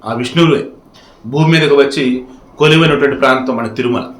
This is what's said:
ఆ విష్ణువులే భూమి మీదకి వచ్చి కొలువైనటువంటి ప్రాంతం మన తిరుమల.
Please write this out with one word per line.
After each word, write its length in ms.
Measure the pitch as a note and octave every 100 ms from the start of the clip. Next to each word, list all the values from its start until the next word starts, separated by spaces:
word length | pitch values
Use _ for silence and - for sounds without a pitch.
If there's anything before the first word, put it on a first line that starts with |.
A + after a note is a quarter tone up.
| G#2+
ఆ 20 | A#2
విష్ణువులే 420 | B2 E3 E3 C#3 - - _ - - _ A2
భూమి 180 | C#3+ D#3
మీదకి 240 | D#3+ D3+ C#3
వచ్చి 240 | C#3 D#3 B2+ B2+ - - - -
కొలువైనటువంటి 600 | D#3 D#3+ D#3+ C3+ C3+ -
ప్రాంతం 320 | C3+ C3 B2+ A#2
మన 60 | A2+ G#2+
తిరుమల. 260 | B2 A#2+ - -